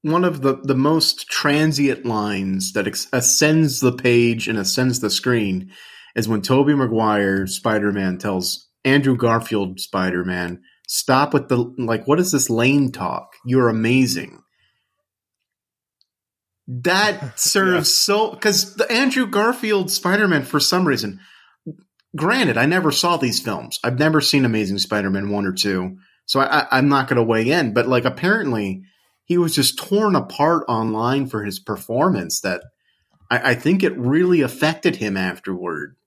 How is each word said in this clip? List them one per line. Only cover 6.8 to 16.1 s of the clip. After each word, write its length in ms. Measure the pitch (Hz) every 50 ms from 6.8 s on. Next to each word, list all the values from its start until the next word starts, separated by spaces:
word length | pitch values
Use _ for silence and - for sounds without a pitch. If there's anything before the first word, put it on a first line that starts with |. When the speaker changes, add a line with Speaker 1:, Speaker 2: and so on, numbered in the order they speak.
| 131 123 113 110 110 107 107 104 101 98 98 98 95
Speaker 1:
Spider-Man 720 | 95 - - - 117 107 107 101 104 101 101 98 95 90 90
tells 500 | - 104 95 92 90 - - - - _ _ _ _
Andrew 320 | 131 135 143 139 135 127
Garfield 640 | 113 117 117 113 113 113 - 110 104 98 92 92 95
Spider-Man, 840 | - - - 95 92 92 90 90 90 92 92 90 90 87 90 90 _ _ _ _ _ -
"Stop 460 | - - - - 131 131 147 147 -
with 140 | 139 123 -
the, 100 | 131 120 120 117 - -
like, 280 | 123 113 117 107 -
what 140 | 135 147 170
is 100 | 180 185
this 160 | - 139 - -
lame 440 | 117 113 120 131 139 143 139 127
talk? 400 | - - - 85 - - - - - _ _
You're 240 | 123 127 131 123 117
amazing." 720 | 110 110 110 113 127 131 131 113 92 87 - - - - _ _ _ _ _ _ _ _ _ _ _ _ _ _ _ _ _ _ _ _ _ _ _ _ _ _ _ _ _ _ _ _ _ _